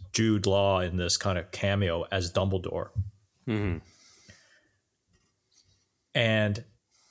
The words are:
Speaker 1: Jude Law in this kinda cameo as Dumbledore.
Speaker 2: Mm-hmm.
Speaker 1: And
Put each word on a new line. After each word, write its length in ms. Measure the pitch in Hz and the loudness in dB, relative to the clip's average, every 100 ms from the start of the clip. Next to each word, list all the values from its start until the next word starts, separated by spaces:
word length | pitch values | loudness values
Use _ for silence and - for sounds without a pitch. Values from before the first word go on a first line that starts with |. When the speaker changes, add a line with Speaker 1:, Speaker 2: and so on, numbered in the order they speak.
| - | -8
Speaker 1:
Jude 320 | - 113 104 98 | 0 2 4 4
Law 340 | 98 98 95 | 4 4 2
in 160 | 90 90 | 0 -2
this 200 | 87 - | 0 0
kinda 260 | 98 90 82 | 0 -2 -4
cameo 540 | - 101 101 95 85 - | -4 -2 0 0 0 -2
as 200 | 95 87 | -4 -2
Dumbledore. 580 | 98 98 95 90 87 - - - - _ _ - | 0 0 0 -4 -8 -6 -6 -8 -10 _ _ -4
Speaker 2:
Mm-hmm. 320 | 107 101 82 - - - - - - _ _ _ _ _ _ _ _ _ _ _ _ _ _ _ _ _ | -2 -2 -4 -8 -20 -20 -20 -20 -20 _ _ _ _ _ _ _ _ _ _ _ _ _ _ _ _ _
Speaker 1:
And 500 | - 113 110 104 104 - _ _ _ _ | -2 2 2 2 -2 -8 _ _ _ _